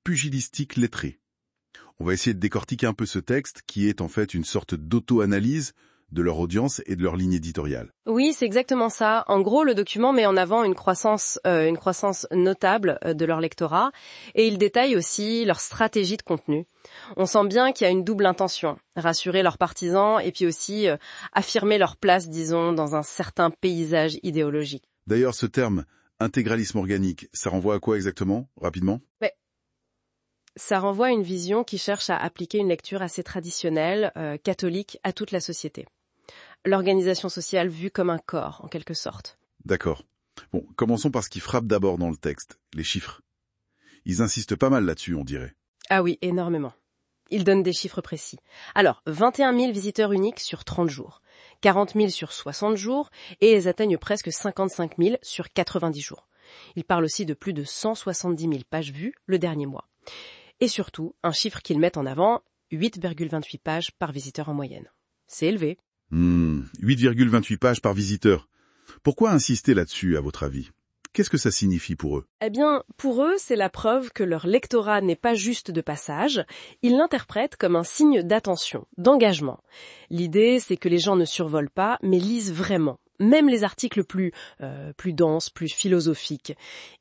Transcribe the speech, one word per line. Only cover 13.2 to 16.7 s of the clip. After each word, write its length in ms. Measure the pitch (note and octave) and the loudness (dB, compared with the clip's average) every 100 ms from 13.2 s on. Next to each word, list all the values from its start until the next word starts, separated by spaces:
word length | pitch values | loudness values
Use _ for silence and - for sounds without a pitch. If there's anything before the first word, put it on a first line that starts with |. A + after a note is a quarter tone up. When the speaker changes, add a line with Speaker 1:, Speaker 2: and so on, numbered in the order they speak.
Speaker 2:
leur 160 | D#3+ D#3+ | 0 0
lectorat 520 | D#3+ - E3 E3 C4 - - - - | -2 -4 0 2 0 -2 -20 -20 -6
et 140 | - A3+ | 2 2
il 100 | G3 | 4
détaille 380 | G#3 A#3+ C4+ G#3+ | 2 4 4 2
aussi 480 | E3 - G#3 A#3 | 0 -4 -2 0
leur 160 | A3 E3 | 0 0
stratégie 560 | - - A3 A3 F#3 G#3+ | -2 -2 0 2 0 -4
de 60 | |
contenu. 440 | - E3 - D3 F3 | -4 -6 -2 -4 -4